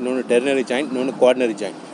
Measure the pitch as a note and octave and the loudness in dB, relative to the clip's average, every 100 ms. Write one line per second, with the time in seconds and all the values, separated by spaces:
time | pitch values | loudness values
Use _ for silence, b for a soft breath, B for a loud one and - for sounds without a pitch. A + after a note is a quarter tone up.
0 | B2 C3 A#2 A#2+ C#3 C3+ A2+ B2 D3 B2+ | -4 -4 2 0 2 0 0 -2 -2 -2
1 | C3 G#2+ B2 B2+ A#2+ G2+ G2 - - | -2 4 4 4 2 0 -6 -10 -16